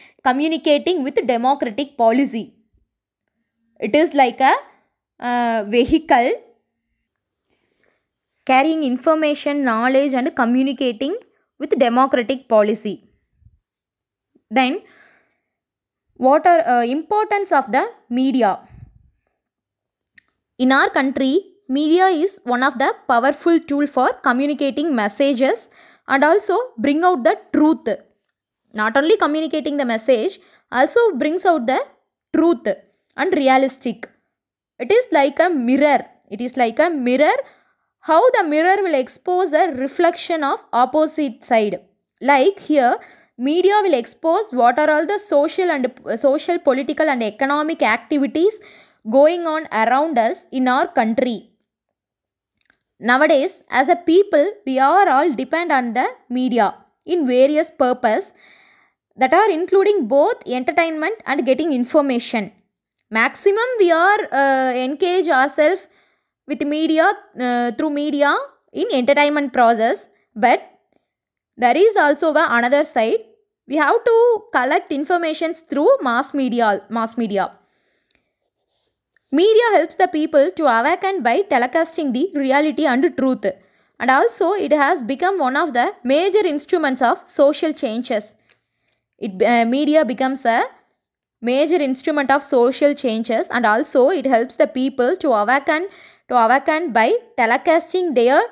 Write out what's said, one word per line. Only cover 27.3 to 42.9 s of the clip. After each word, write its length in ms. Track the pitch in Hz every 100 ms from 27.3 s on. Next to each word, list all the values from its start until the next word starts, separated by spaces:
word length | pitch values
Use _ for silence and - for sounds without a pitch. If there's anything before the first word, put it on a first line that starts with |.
| 415 -
truth. 380 | 302 302 320 220 196 _ _ _ _ _ _ _ 214
Not 200 | 220 262
only 220 | 311 440
communicating 600 | 311 311 311 311 294 285
the 80 | 247
message, 540 | 226 226 233 330 - _ _ _
also 280 | 240 294 466 466 262
brings 300 | 294 359 370
out 200 | 320 233
the 180 | 269 571 _ _ _ _ 320
truth 320 | 339 - - - _ _ _ -
and 160 | 339
realistic. 760 | 349 262 269 269 - 247 185 - _ _ _ _ _ _ -
It 140 | 240
is 140 | 440 508
like 280 | 320 277 285
a 100 | 359
mirror. 560 | 302 233 269 294 262 - _ _
It 100 | 202
is 160 | 247 262
like 220 | 233 240
a 140 | 339
mirror. 420 | 294 247 262 302 523 - _ _ _ _ _
How 280 | - 320 494
the 140 | 480
mirror 400 | 330 302 349 403
will 100 | 381
expose 580 | 277 - - - 359 359
a 200 | 302 359
reflection 720 | 254 269 - 339 349 - 330
of 200 | 277 370 _
opposite 720 | 233 254 302 311 311 285 -
side. 360 | - 233 214 175 - _ _ _
Like 380 | 254 285 339 392
here, 400 | - 302 247